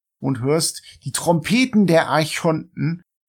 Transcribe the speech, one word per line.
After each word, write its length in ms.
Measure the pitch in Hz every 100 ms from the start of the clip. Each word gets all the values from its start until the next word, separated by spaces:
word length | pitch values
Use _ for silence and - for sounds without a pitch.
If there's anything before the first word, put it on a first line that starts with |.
| _ _
und 180 | 135 123
hörst 420 | 131 160 156 - - -
die 80 | 123
Trompeten 760 | - - 165 - 220 254 214 185
der 200 | 165 120
Archonten 960 | 143 151 - 170 156 - - 139 170 - _